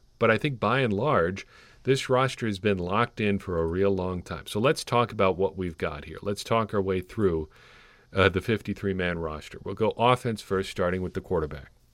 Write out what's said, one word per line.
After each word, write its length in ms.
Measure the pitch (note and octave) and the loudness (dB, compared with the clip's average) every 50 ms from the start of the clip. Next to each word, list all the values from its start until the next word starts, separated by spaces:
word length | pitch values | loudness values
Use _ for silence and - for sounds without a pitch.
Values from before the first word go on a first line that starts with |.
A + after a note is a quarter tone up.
| _ _ _ - | _ _ _ 2
But 120 | A2+ A2+ | 4 4
I 60 | A2+ G#2 | 4 4
think 220 | - D3+ C3+ G#2+ | 2 -2 -2 0
by 200 | - G#2 A#2+ C3+ | 0 0 2 2
and 120 | C3+ A2+ | 2 2
large, 560 | G2+ F#2+ B2 D3+ C3+ G2+ E2 F2 F#2+ G2 - - - - - - - - - | 0 0 0 2 2 2 2 2 0 -4 -8 -14 -18 -20 -20 -20 -20 -4 0
this 260 | B2 C#3 C3+ - - | 0 0 2 2 2
roster 380 | B2+ B2+ C3 C3 - - B2 A2 | 2 4 4 2 0 -2 -4 -4
has 120 | G2+ F2+ | -2 0
been 180 | F#2+ G#2+ G2+ F#2 | 0 2 2 2
locked 420 | F2 F2 F#2+ A2 A#2+ - - - | 0 0 0 0 0 0 0 0
in 200 | G#2+ G#2 G2+ F#2+ | 0 2 0 0
for 200 | - - F2+ E2 | -2 -2 -2 0
a 60 | E2 | 0
real 260 | E2 E2+ F#2 G2 G2 | 0 2 2 2 2
long 300 | G2 F#2 F2+ F#2 F#2 F2 | 2 2 0 -2 -4 -6
time. 260 | E2+ - F2 D#2 - - | -8 -8 -10 -12 -10 -8
So 120 | - G#2+ | -4 0
let's 240 | A2+ C#3 D#3+ - - | 0 0 0 0 -2
talk 280 | - A#2+ A#2+ A#2+ A2+ | -2 0 0 0 0
about 260 | A2 A2 A#2 - - E2 | 0 2 2 2 2 2
what 200 | G2 F#2+ - F#2+ | 0 -2 -2 -2
we've 200 | F#2 F2 D#2+ - | -6 -6 -6 -4
got 280 | F#2+ E2 D2+ D2 - | -6 -6 -6 -8 -12
here. 120 | - - - | -14 -14 -10
Let's 220 | - G2+ G#2 - - | -6 -6 -6 -6 -4
talk 300 | - - A2 A2 G2 - | -2 0 0 0 0 0
our 80 | G#2 | -2
way 200 | F#2+ F#2+ F#2+ F#2 | 0 0 0 -2
through, 480 | F2+ - - A2 G#2+ F#2+ E2 D#2+ D#2 - - - - - - - - - - _ _ _ - | -4 -4 -2 0 2 2 2 0 -2 -6 -12 -20 -20 -20 -20 -20 -20 -20 -20 _ _ _ 0
uh, 160 | G2 F#2+ F#2+ | 2 4 4
the 120 | F2 F#2+ | 4 2
fifty-three-man 800 | - - A2+ G#2 - - G2 - - G2 F#2+ F#2 F2+ F2+ F2 E2 | 0 0 -2 -2 -2 -6 -8 -4 -4 -4 -2 -2 -2 -2 -2 -4
roster. 400 | E2 D#2+ D#2 D2+ - - - - - | -4 -6 -6 -8 -12 -14 -16 -12 -10
We'll 120 | F#2+ G2+ | -8 -4
go 180 | F#2+ A2 G#2+ - - | -2 0 0 0 2
offense 440 | A2+ B2 B2+ B2 - A#2+ A2 G2+ | 4 4 4 2 0 -4 -6 -6
first, 280 | - - G2 F#2+ F#2+ - | -4 -2 -2 -2 -2 -2
starting 320 | - - F#2 F2+ F2+ F#2 | -2 -2 0 0 0 0
with 120 | F#2 F2 - | -2 -4 -6
the 80 | F#2+ | -6
quarterback. 500 | F2+ - F#2 E2+ D#2 D2 - - - - - _ _ _ | -6 -2 -2 -2 -2 -2 -6 -10 -14 -16 -20 _ _ _